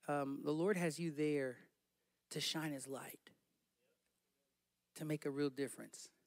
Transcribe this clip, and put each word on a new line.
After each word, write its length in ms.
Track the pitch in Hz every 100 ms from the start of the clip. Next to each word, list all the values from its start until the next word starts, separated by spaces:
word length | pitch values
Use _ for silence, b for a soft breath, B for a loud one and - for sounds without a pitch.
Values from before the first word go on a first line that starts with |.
| -
um, 340 | 147 139 143
the 80 | 143
Lord 240 | 151 180 196
has 220 | 175 147
you 120 | 170
there 460 | 143 151 147 131 123 - _ _ _ _ _ _
to 100 | 156
shine 320 | 147 160 156
his 140 | 139 131
light, 320 | 131 - - - - _ _ _ _ _ _ _ _ _ _ _ _ _ _ _ -
to 80 |
make 220 | 156 151 151
a 40 |
real 200 | 139 147
difference 580 | 131 135 - 110 - - _